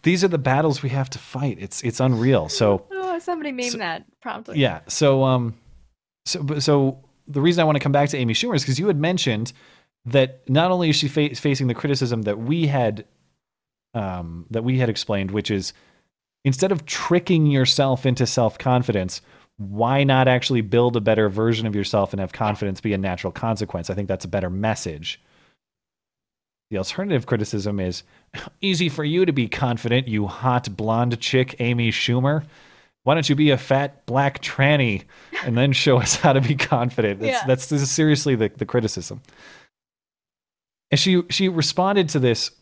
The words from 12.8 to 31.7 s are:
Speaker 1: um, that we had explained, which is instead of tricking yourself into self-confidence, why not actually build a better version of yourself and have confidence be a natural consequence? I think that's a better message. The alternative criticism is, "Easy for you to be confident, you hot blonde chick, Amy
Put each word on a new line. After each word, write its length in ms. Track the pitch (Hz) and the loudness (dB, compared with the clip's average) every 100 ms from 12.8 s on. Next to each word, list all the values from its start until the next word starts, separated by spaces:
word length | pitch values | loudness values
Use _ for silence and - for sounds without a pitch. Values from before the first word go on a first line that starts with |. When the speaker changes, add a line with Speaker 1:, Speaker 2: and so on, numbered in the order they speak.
| 117 107 - _ _ _ _ _ _ _ _ | 0 -2 -14 _ _ _ _ _ _ _ _
Speaker 1:
um, 520 | 117 98 90 85 82 85 | -8 -6 -6 -10 -12 -8
that 140 | 113 | -4
we 140 | 120 131 | -2 0
had 100 | 123 | 0
explained, 420 | 104 - 101 95 | -2 -4 -4 -2
which 180 | 104 101 | -4 -2
is 200 | 104 90 - _ _ _ _ _ _ | -4 -4 -14 _ _ _ _ _ _
instead 280 | 139 131 190 | -2 0 0
of 120 | 180 - | 0 -4
tricking 600 | - - 175 175 170 151 | -6 0 0 2 4 4
yourself 580 | 139 127 - 139 127 | 4 4 2 2 2
into 220 | 135 123 123 | 0 0 0
self-confidence, 960 | - 113 - 131 123 123 104 92 - _ - _ - | 2 0 0 0 0 2 -2 -2 -8 _ -20 _ -14
why 460 | 98 101 117 139 | -10 -2 0 2
not 240 | 139 131 131 | 4 4 4
actually 360 | 127 - 123 | 2 2 0
build 340 | 104 120 123 120 | 2 2 4 2
a 40 | |
better 280 | 104 110 107 | 2 4 2
version 360 | 98 113 110 | 2 0 0
of 120 | 110 101 | -2 -2
yourself 360 | 98 107 98 | 0 0 0
and 60 | 98 | -4
have 140 | 92 | -8
confidence 480 | - 107 104 101 95 | -4 -4 -2 -4 -4
be 120 | 110 | -2
a 60 | 101 | -2
natural 340 | 95 90 95 | -2 -4 -6
consequence? 560 | - 117 107 107 90 85 | -4 -4 -2 -4 -6 -6
I 60 | |
think 140 | 95 95 | -6 -4
that's 160 | 95 | -6
a 40 | 87 | -4
better 220 | 98 90 | -4 -4
message. 720 | 92 110 107 92 76 82 - _ _ _ _ _ _ _ _ _ _ _ _ _ _ _ | -2 -2 -2 -6 -10 -12 -14 _ _ _ _ _ _ _ _ _ _ _ _ _ _ _
The 80 | 101 | -6
alternative 480 | 95 - 202 143 - | -6 -6 -2 -2 0
criticism 520 | 117 104 107 101 101 | -2 -2 -4 -4 -2
is, 240 | 92 90 _ _ _ - - _ | -4 -6 _ _ _ -18 -18 _
"Easy 280 | 196 175 170 | -2 0 0
for 160 | 147 | -2
you 200 | 151 170 185 | -2 2 2
to 60 | |
be 140 | 139 113 | 2 -2
confident, 600 | - 127 117 117 120 127 | -2 -2 -2 0 0 0
you 180 | 107 101 | -2 -4
hot 480 | - 131 123 113 98 | -2 0 0 -2 -6
blonde 440 | 110 113 123 117 | -2 0 0 -2
chick, 340 | - 131 127 - | 0 0 0 -2
Amy 320 | 120 | -2